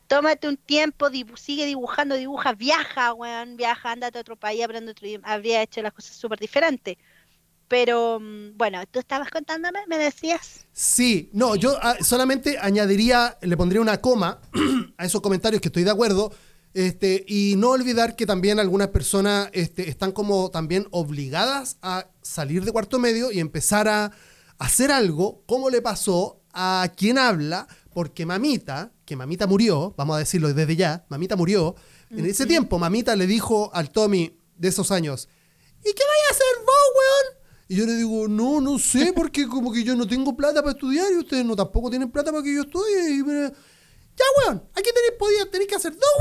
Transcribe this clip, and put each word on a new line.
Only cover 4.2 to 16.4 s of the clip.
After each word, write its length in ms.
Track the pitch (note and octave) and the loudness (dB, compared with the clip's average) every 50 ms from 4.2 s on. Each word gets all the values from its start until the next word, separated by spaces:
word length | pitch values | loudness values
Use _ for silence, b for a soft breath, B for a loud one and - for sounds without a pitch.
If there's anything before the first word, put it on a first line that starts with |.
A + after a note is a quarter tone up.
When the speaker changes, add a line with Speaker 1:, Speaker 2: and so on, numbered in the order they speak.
Speaker 1:
otro 160 | A#3 - A3+ - | -14 -14 -14 -10
país, 260 | - G#3+ G#3+ A3+ A#3 | -6 -6 -4 -4 -4
aprende 280 | A3+ A3+ A3+ A3+ A3+ | -4 -6 -8 -12 -14
otro 160 | G#3+ - G#3 G3+ | -14 -14 -12 -12
idioma". 200 | G#3+ G#3 G3 G#3 | -12 -10 -8 -6
Habría 320 | G#3+ G#3 G3+ A#3 A3+ A3 A3 | -6 -4 -2 0 0 0 0
hecho 180 | - - A#3 | -2 -4 -8
las 120 | G#3+ G#3+ - | -8 -8 -10
cosas 220 | - - - - | -12 -18 -20 -16
súper 240 | - - A3+ A3 G#3+ | -12 -10 -8 -8 -6
diferentes. 580 | G#3+ G#3+ - C#4+ E4 E4 C#4 A#3+ - G3+ F3+ - b b b b b b b b b _ _ _ _ - | -6 -2 0 2 2 2 0 -2 -6 -10 -12 -12 b b b b b b b b b _ _ _ _ 0
Pero, 520 | B3 B3 B3 A#3 A#3+ A#3+ A#3 A#3 A3+ A3 | 2 2 4 4 2 2 2 0 -2 -4
mm, 360 | G#3+ G#3+ G#3+ G#3 G#3 G#3 G#3 G#3 | -8 -12 -16 -16 -18 -12 -6 -2
bueno, 280 | A#3 G#3 F#3+ F3+ F#3 - | -2 -2 -2 -4 -10 -8
tú 120 | - B3 | -8 -8
estabas 320 | B3+ - C#4 C4+ C#4+ - | -6 -4 -6 -6 -6 -6
contándome, 480 | - D#4+ D4+ - D#4+ D#4+ E4 F4 F4+ G4+ G#4 F#4 | -8 -8 -8 -8 -8 -6 -6 -6 -6 -8 -6 -4
me 100 | E4 D#4 | -2 -2
decías. 680 | D4+ D4 C#4 - - D#4+ E4+ D#4+ - - - - - _ - | -2 -2 -2 -4 -4 -4 -4 -4 -6 -12 -20 -20 -20 _ -10
Speaker 2:
Sí, 560 | - - - - - B3 B3 A3+ F3 - - - | -4 -2 0 2 2 4 2 2 2 0 -4 -2
no, 220 | G3+ B3+ B3 G#3+ | 0 2 2 2
yo, 220 | F#3+ F3+ B3+ C#4 - | 2 2 2 0 2
ah, 160 | G#3 A#3 A#3+ - | 0 -2 0 0
solamente 560 | E3 - A#3+ B3 C4 C4 C4+ C4+ C4+ C#4+ C#4+ - | 0 2 2 2 2 2 0 0 0 -2 -2 -2
añadiría, 800 | G3 G3 G3 G#3 G#3 F#3+ G3 G3 A3 A#3+ B3 A#3+ A#3+ A#3+ A3+ - | 0 0 2 2 4 4 4 4 4 4 4 4 4 0 -2 -4
le 160 | - F#3 F3 D#3+ | -4 -2 0 2
pondría 240 | F3+ F3 F#3+ A3 | 2 2 2 2
una 180 | A3+ A3 G#3 F#3 | 2 2 0 2
coma 400 | - B3+ B3+ A3+ F3+ E3+ G#3 - - - - | 2 2 2 2 2 -2 -2 -6 -12 -8 -4
<clears throat> 440 | - D4+ C#4 C4+ B3+ F#3+ - - - | -2 0 0 0 0 -2 -6 -8 -8
a 80 | F3 | -6
esos 160 | F3 - G3+ | -4 -2 -2
comentarios 400 | F3+ G3+ G3 F3+ - A3 G#3+ G3+ | 0 0 0 0 0 0 0 0
que 60 | - - | 0 0
estoy 160 | - F3 F3 | 0 2 2
de 80 | G3 | 2
acuerdo, 400 | G#3+ G3 A#3+ A3 G3 F#3 G#3+ G#3 b b | 2 2 2 2 2 2 0 -2 b b